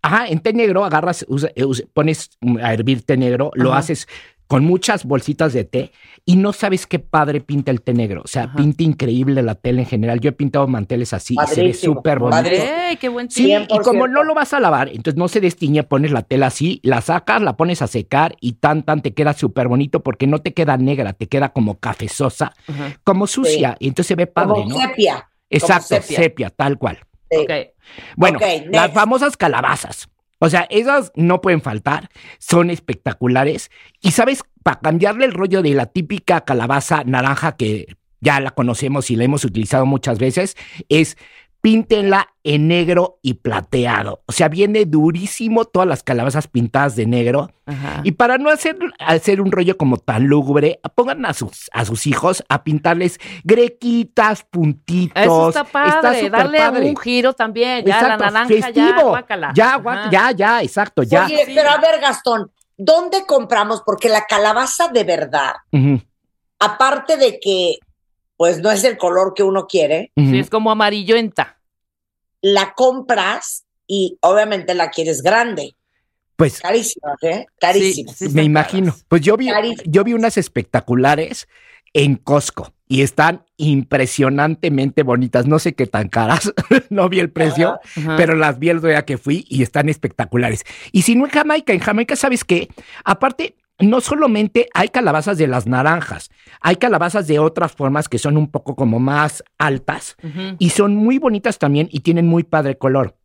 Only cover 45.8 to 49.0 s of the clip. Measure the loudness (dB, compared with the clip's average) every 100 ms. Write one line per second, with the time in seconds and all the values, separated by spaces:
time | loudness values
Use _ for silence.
45.8 | 0 -2 -2 -2 0 -2 -2 -2 0 0
46.8 | 0 0 0 0 0 -2 -4 _ -14 -10
47.8 | -8 -4 -4 2 2 2 0 0 -2 -4
48.8 | -8 -6